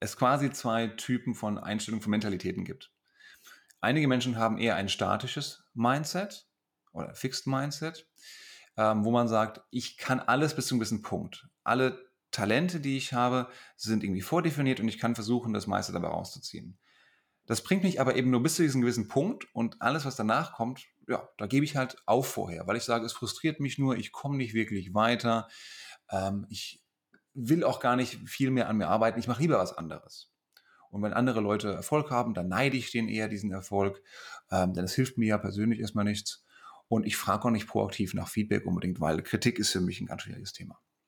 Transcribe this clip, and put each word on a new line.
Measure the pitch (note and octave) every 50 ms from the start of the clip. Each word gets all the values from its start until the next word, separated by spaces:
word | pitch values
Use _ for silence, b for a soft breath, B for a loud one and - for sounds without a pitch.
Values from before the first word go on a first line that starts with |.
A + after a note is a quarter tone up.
es | A2 G#2 -
quasi | - C3 B2 C#3 C#3 C#3+ B2+
zwei | C3+ - - A#2+ A2 A#2 A#2 G#2
Typen | G#2+ - - - B2 A#2+ - B2+ A2
von | - A2 G#2 G#2
Einstellungen, | - - G2 G#2 G#2+ - G#2+ A2+ G#2
von | - G#2
Mentalitäten | G#2 G#2+ G#2 G#2 F#2+ F2+ - F#2 F2+ F#2+ F2+
gibt. | F#2 F#2+ - - - _ _ _ B B B B B B B B B B B B B B -
Einige | - A2+ C3+ D#3 D3 C3+
Menschen | B2+ B2 A#2+ B2+ A#2
haben | A2+ A2+ A2+ A2 -
eher | A2+ A#2 F2
ein | F#2 G2 G2
statisches | - - G#2 F#2+ G2+ G#2+ C3 B2+ - D3 C#3+ - - - _ _ -
Mindset | A#2 A2+ A#2+ C3+ D3+ D#3 - - F3+ G3+ G3+ - - - _ _ _ _ _ _ _ _ _
oder | - - - - -
Fixed | - - C3 - - -
Mindset, | C3+ C3+ C3+ C#3 D3 D3 - D#3 D#3+ D#3+ - - _ _ B B B B B B B B B B B B
ähm, | A2 A2 A2 A2 G#2+ G#2
wo | A2+
man | A#2+ A#2+ A#2+ A2
sagt, | A2+ G#2+ A2 A2 - - - -
ich | - B2+ - - -
kann | - - - C3 A#2+
alles | - - B2 C#3 D#3 D3 -
bis | C#3 A#2+
zu | - B2+
einem | A#2+
gewissen | A2+ G#2 A2 G#2
Punkt. | - - G2 E2+ E2+ - - - - - _ _
Alle | - - A#2+ B2+ C3 C3 B2+ - - _ _ _ _ -
Talente, | - A2+ G2+ G#2 A2+ C#3 F3 F3+ F3 D#3
die | C#3 C3+ C3+
ich | C3 - -
habe, | C3 A#2+ B2 B2 B2+ B2+ B2 B B B B B B
sind | - - G#2+ A2 G#2 -
irgendwie | G2 F2+ F#2+
vordefiniert | F#2 - D#3 F3 E3+ E3 C3+ C#3+ C#3 C3 B2+ -
und | G#2+ A2+
ich | G#2+ -
kann | - A#2 A#2
versuchen, | A#2 G2+ A2 B2 A#2+ A#2 A2+
das | G#2 - -
meiste | G#2 G2 G2 F#2+ F#2+
dabei | F#2 F2+ F2 D#2+
rauszuziehen. | D#2+ E2+ F#2 - - - - - - - - F2+ - b b b b b b b b b b b b b b
Das | - A2 -
bringt | - - F#3+ G3
mich | F#3 F#3 F#3 -
aber | C3 C3 -
eben | B2 B2 B2+
nur | B2+ A#2
bis | B2+ D#3+ -
zu | -
diesem | E3 C#3+ C3 C3
gewissen | A#2+ B2 A#2 A#2+ G#2 -
Punkt | - C#3 D#3+ A3 D4 - - - -
und | A2+ A#2 A2+ - -
alles, | - A#2+ D3 D#3+ C#3
was | C3+ B2+
danach | - G#2+ G#2+ A2+ D3 E3 -
kommt, | - - A#2 B2 C3 - - _ _ _ _ -
ja, | B2 - - - _ -
da | G#2+
gebe | G2+ C3 C#3 D3+
ich | D3 C#3+
halt | C#3 B2+ B2 - - -
auf | - A2+ C3 C3+ -
vorher, | - A2+ F#2+ F2 E2+ E2 F2 F#2
weil | G#2+
ich | A#2 -
sage, | A#2+ A#2 A#2 A2
es | A#2
frustriert | - - A#2 G2+ - - - D#3+ D3+ -
mich | C#3 C3 - C#3+
nur, | C#3 C3 B2
ich | A2 G#2 -
komme | - - - C#3 C#3
nicht | C3+ B2+ A2 A2
wirklich | A2+ A2 G#2+ G#2+ F#2+ F#2 F2+ F#2
weiter, | G#2 A2 A#2 B2 A2 - A#2 A2+ A2+ A2 B B B B B B B B B B B B -
ähm, | G2 F#2+ F#2+ G2 G2+ G2+ F#2+ -
ich | G#2 - - - - - _ _ _ _ _ _ _ _ _ _ -
will | C3 A#2 A#2 D#3+ E3+ -
auch | B2+ B2 -
gar | - A#2+ B2
nicht | B2+ B2+ - - - - -
viel | - - C3+ C3
mehr | C3 B2 G#2+ -
an | A2
mir | G#2 F2 D#2+
arbeiten, | G2+ A2+ A#2 A2+ - A#2
ich | A2+
mache | B2 A#2 A#2+
lieber | D#3+ E3 C3+ G2+
was | F#2 - -
anderes. | - E2 D#2 D#2 - - - - - - _ _ _ _ _ b b b b b b b b
Und | - G2+
wenn | G#2 G#2
andere | - A#2 B2 C3 A2+ A2
Leute | G#2 G2+ G#2+ G#2 A2 G#2
Erfolg | F#2 E2+ - - D3+ D3+ D3 -
haben, | B2+ A#2+ A2+ A2+ G2+
dann | F#2 F2 F#2
neide | F#2 A2 C3+ C#3 C3
ich | B2 A2+ -
denen | - A#2 A2+ G#2
eher | G#2+ A2 A2 G#2
diesen | G#2+ G2 G#2+ G2+
Erfolg, | F#2 F#2+ F#2+ - G2+ G2+ G2 G2 G2 - B B B B B B B B B -
ähm, | F#2 F#2 F2+ F#2 F#2
denn | F2+ F#2
es | F#2+ -
hilft | C3+ C3 C3 - A#2+
mir | A2+
ja | A2 G#2+ G2+
persönlich | - F#2+ G2 G#2 G#2+ A#2 A2+ A2
erstmal | A2 G#2 - G#2+ G2+
nichts. | G#2 G#2 G#2 - - - - B B B B B B B B B B
Und | A2+ A2 -
ich | A2 -
frage | - - G2 F#2+ - -
auch | A#2+
nicht | A2+ G#2 G#2+ -
proaktiv | - G#2+ G2+ G2 - - G2 F2+ -
nach | F#2+ F2+ -
Feedback | - A2 G#2 G#2+ G#2 G2+ -
unbedingt, | F#2+ F2+ E2+ F2+ F2+ F2 -
weil | D#2 D#2+ D#2+ -
Kritik | - - - - - A#2+ - -
ist | G#2 -
für | - F#2
mich | F2+ F2+ F2+ -
ein | G2+
ganz | - - -
schwieriges | - - - F#2 G2 -
Thema. | - - - - - _ _ _ _ _ _